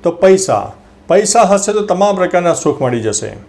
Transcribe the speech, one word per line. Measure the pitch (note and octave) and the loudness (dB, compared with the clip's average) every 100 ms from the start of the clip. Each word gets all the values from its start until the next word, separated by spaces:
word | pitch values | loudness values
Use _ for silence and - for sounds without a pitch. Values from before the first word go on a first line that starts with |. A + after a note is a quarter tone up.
તો | F3 E3+ | -4 2
પૈસા. | F#3+ F#3+ - A2 - - - - - | 4 4 2 -2 -4 -16 -20 -20 0
પૈસા | F3+ G#3 A#3+ G3+ | 0 2 2 2
હશે | G3 G3 | 2 0
તો | G#3 | -4
તમામ | G#3 F3+ G3+ F#3+ | -2 0 0 0
પ્રકારના | F3+ F3+ F3 E3 | 0 0 0 -2
સુખ | D3+ C#3+ | -2 -2
મળી | C3+ A#2+ G#2+ | -2 -2 -4
જશે. | G2+ G#2+ G#2 | -4 -8 -14